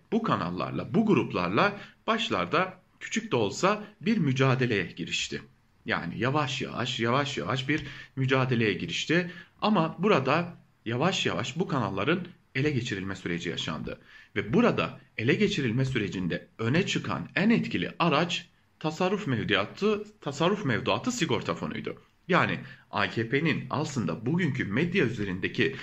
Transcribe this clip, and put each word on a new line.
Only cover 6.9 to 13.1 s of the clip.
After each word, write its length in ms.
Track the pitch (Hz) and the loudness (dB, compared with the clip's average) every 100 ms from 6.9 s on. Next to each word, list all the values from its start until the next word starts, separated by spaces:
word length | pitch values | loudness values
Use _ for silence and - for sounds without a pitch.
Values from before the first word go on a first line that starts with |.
| 113 | -2
yavaş 380 | 117 135 143 - | 0 2 0 -4
yavaş 300 | 82 131 131 | -2 -2 0
bir 140 | 156 - - - 135 | -2 -4 -14 -10 -2
mücadeleye 560 | 131 135 127 117 107 | 2 2 2 2 2
girişti. 580 | 87 85 - - 170 175 - - - | 0 -4 -4 0 0 0 -8 -18 -2
Ama 340 | 208 196 160 160 | 2 2 0 0
burada 580 | 208 156 131 160 175 - _ _ | 4 4 4 0 0 -10 _ _
yavaş 420 | 104 123 175 180 120 | -4 0 0 2 0
yavaş 320 | 90 - 160 | -2 -4 -4
bu 100 | 190 | -2
kanalların 520 | 139 101 95 117 185 - - _ | 0 0 0 0 0 -2 -16 _
ele 160 | 131 151 | -2 0
geçirilme 460 | 123 - 98 95 | 0 -2 -4 -6